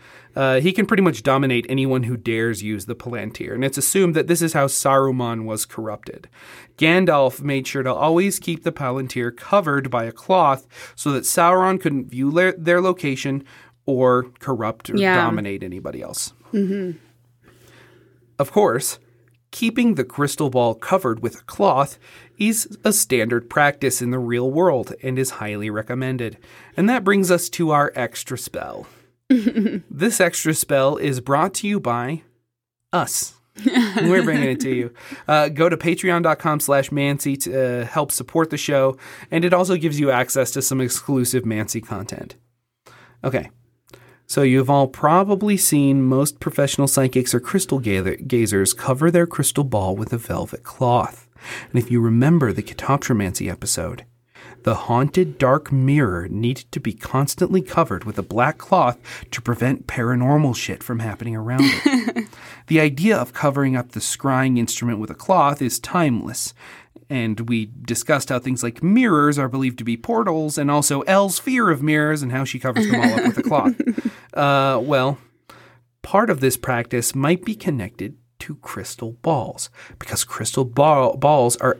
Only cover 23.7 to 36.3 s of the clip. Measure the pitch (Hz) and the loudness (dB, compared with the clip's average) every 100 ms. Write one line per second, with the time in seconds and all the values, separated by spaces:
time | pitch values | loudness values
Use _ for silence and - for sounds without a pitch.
23.7 | 143 139 - 123 127 120 120 127 147 180 | 2 -2 -2 -2 -4 -2 -2 0 2 2
24.7 | 135 - - 131 127 131 - 107 104 107 | 2 -2 -8 -6 -2 -4 -4 -8 -6 -6
25.7 | 107 110 127 131 131 113 107 - - - | -6 -6 -6 -4 -6 -8 -10 -20 -20 -12
26.7 | - 202 254 190 202 180 175 - - 165 | 0 2 2 2 2 2 2 0 -4 0
27.7 | 147 143 - 120 - - 123 - - - | 2 0 -2 -6 -8 -10 -10 -10 -10 -10
28.7 | 52 - - _ _ - 254 214 226 214 | -12 -16 -20 _ _ 0 2 2 0 0
29.7 | 196 - 139 208 - 175 - 156 160 - | -2 -8 -2 -2 2 0 0 -2 -2 0
30.7 | 143 135 151 147 127 123 143 185 190 208 | 2 2 0 -2 -2 0 0 0 -2 -2
31.7 | 202 - 120 123 156 - _ _ _ _ | -2 -2 -2 -4 -8 -10 _ _ _ _
32.7 | _ _ 175 139 - - - _ - 214 | _ _ -2 -2 -4 -8 -12 _ -6 -2
33.7 | 254 220 190 165 180 160 151 139 127 135 | 0 0 0 2 4 2 2 0 -2 -2
34.7 | 123 117 - - - - 151 151 147 165 | -2 -4 -8 -18 -12 0 2 2 2 2
35.7 | - 170 170 180 170 170 | 2 0 0 0 2 2